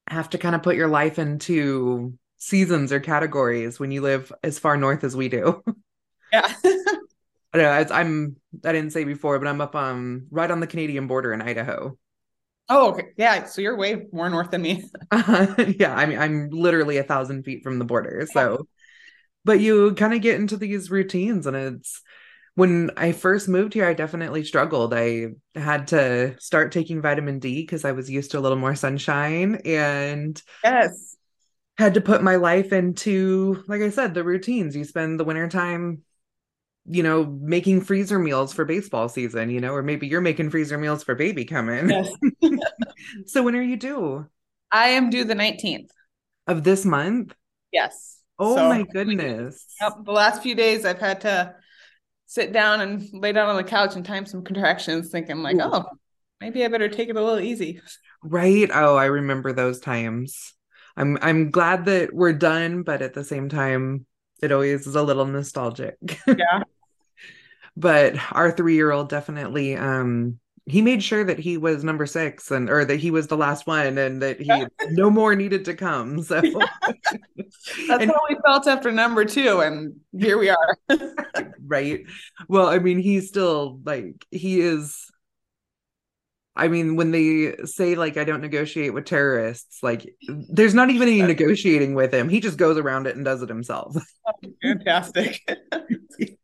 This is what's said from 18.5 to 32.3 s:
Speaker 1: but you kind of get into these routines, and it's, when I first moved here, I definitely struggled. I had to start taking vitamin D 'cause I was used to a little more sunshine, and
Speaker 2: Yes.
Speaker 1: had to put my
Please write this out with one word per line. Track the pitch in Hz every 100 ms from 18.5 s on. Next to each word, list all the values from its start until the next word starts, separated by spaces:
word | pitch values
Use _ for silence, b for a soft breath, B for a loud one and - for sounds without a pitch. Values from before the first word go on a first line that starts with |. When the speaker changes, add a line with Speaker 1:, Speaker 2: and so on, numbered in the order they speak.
| 120 151 _ b b b b b _
Speaker 1:
but | 208 202
you | 220 214 202
kind | 202 214
of | 233
get | 226 170
into | 208 208
these | 202 202 175
routines, | 196 190 180 202 208 143
and | 135
it's, | 135 123 - - _ b b b b -
when | 185 175 165 -
I | 170
first | 170 185 202 196
moved | 180 214
here, | 214 180
I |
definitely | 160 156 170 165 156
struggled. | 151 143 151 147 117
I | 120 117 117 113 - _
had | 156 147 147 139
to | 160 131 123 131 131
start | - 156 156
taking | 175 160 160
vitamin | 151 143 147 139
D | 127 135 160
'cause | 170
I | 143
was | 131 135
used | 135 139
to | 143
a |
little | 135 135
more | 131
sunshine, | 143 135 139 - 143 147 165 190 220
and | 170 156 147 143 143 147 151 151 - B
Speaker 2:
Yes. | 226 254 175 - - - _ _ _ _ _ -
Speaker 1:
had | 214
to | 202
put | 190 220
my | 190